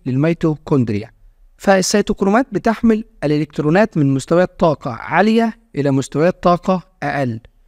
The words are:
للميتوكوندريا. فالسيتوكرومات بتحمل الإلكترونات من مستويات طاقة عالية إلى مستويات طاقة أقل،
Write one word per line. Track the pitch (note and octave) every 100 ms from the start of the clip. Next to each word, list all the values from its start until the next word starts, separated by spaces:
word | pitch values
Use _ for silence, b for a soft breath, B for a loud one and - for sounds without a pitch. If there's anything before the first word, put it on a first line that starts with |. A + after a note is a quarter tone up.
| B2+
للميتوكوندريا. | C3 D#3+ E3+ E3 D3 - C#3+ A#2 G2+ - _ - _ _ _
فالسيتوكرومات | - F#3+ F3+ G#3 G3+ G3+ G3 A3 C4+
بتحمل | F#3 A#3 G#3+ A3+ A3 - -
الإلكترونات | D3 D3+ D3+ - D3+ F3+ A3 E3
من | C#3
مستويات | C3+ - E3+ F3+ -
طاقة | E3+ C#3 C3+
عالية | A2+ - D#3+ G#3+ A3+ A3+ - _ C#3+
إلى | C#3
مستويات | C3+ B2+ C#3 E3+ -
طاقة | F3+ F3 - F#3 - -
أقل، | C#3+ C#3+ B2+ A2+ - _